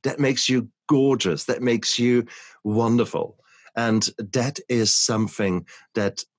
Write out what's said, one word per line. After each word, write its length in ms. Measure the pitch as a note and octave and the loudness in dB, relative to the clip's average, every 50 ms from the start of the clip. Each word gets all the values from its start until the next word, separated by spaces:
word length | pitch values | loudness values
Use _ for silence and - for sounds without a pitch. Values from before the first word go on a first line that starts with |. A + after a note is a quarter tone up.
| - | -4
That 160 | C3+ - - | -6 -2 0
makes 300 | C#3+ C3+ C3 - - - | 0 0 0 0 0 0
you 200 | C3 B2+ A#2 - _ _ _ | 0 0 -2 -4 _ _ _
gorgeous. 560 | - D3+ C3+ C3+ C#3 C3 A2+ - F#2 D#2+ - - | 2 2 4 4 4 2 2 0 -2 -2 -2 -2
That 160 | - B2 - | -4 -4 -2
makes 380 | B2 B2 A#2 A2 - - - A#2+ | 0 0 0 0 0 -4 -2 0
you 260 | A#2+ B2 B2 B2 A#2 - - - - - - _ _ | 2 2 2 2 0 -2 -14 -20 -20 -20 -20 _ _
wonderful. 760 | G#2+ G#2+ A2 A#2 A2+ A#2 A#2+ A2+ - - - E2 - - _ _ _ _ _ _ - _ | -2 0 2 2 4 4 2 2 0 -2 -6 -6 -6 -10 _ _ _ _ _ _ -10 _
And 340 | A2+ A#2 A2+ A2 A2 G2 - - | -2 0 2 2 2 0 -2 -6
that 420 | - A2 F#2+ - B2+ A#2+ C3+ C#3+ - - - | -8 -12 -4 -2 0 0 0 -4 -8 -6 -2
is 220 | B2 A#2 A2 G#2+ | 0 0 2 2
something 760 | - - - - A#2 A2 A2 G2+ - - G#2+ F#2+ F2+ F2+ F2+ - - - _ _ _ | 2 0 0 0 0 0 -2 -2 -2 -2 -2 0 0 -2 -4 -8 -20 -20 _ _ _
that 300 | A2+ G#2 G2 G2 - - _ _ | -2 -2 -2 -4 -6 -16 _ _